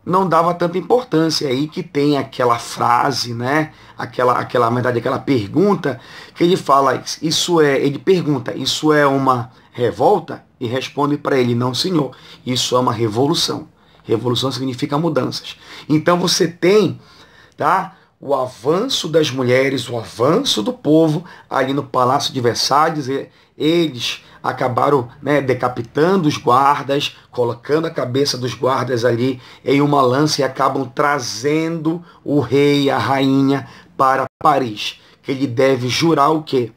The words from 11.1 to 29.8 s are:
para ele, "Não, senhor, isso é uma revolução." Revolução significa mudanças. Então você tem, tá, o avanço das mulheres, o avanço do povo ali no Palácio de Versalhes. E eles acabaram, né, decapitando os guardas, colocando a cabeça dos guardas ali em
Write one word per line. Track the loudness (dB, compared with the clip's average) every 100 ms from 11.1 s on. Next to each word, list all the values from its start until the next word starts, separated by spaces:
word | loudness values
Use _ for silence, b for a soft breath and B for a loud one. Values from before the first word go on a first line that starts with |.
| -2
para | 0 0
ele, | 2
"Não, | 0 -2
senhor, | -2 -2 -2 -2 B B B
isso | -6 -4 0 0
é |
uma | 0
revolução." | 0 -2 0 0 0 -2 -6 -12 b b b
Revolução | -4 -2 0 -2 -4
significa | -4 -6 -6 -4 -2
mudanças. | 0 -2 -4 -8 -14 -20 B B -2
Então | 0 2 2
você | 2 0 -2
tem, | 0 4 4 2 -4 B B B B B -2
tá, | 0 0 -2 B B _
o | -4
avanço | -2 -2 -4 -2 0 -2 -4 0
das | 0 0
mulheres, | 0 2 2 2 -2 -6
o | -8
avanço | -10 -2 2 2 0 -2
do | -4
povo | -4 2 4 4 0 B B B
ali | -4 -2
no | -4
Palácio | -2 0 2 0 -2
de | -2
Versalhes. | -2 -2 0 2 2 -2 -6
E | -6 -8 b b -4
eles | 0 0 0 -4 -8 -8 B B
acabaram, | -8 -4 -2 0 2 2 -2 -8
né, | -2 0
decapitando | 0 -2 -2 -4 -6 0 2 2 0
os | 0
guardas, | 2 4 4 0 -2 -4 -4 B B
colocando | -4 -4 -4 -2 -2
a | -2
cabeça | -6 -4 0 -2 -2
dos | -6
guardas | -2 -2 0 -2 0
ali | 0 2 -2 -2 B B
em | 0 2